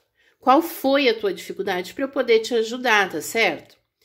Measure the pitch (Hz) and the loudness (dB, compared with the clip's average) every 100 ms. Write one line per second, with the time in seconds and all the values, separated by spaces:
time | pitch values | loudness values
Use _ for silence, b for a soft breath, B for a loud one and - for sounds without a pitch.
0 | _ _ _ _ 254 277 330 - 269 277 | _ _ _ _ 4 4 2 -2 0 2
1 | 254 220 196 180 - 175 190 180 180 - | 2 0 -2 -6 -8 -6 -4 -4 -6 -8
2 | 269 277 233 226 226 240 220 254 247 214 | -6 -2 2 2 2 -2 -2 -2 2 2
3 | 185 160 - 226 196 139 - _ _ _ | 2 -4 -4 0 0 -2 -10 _ _ _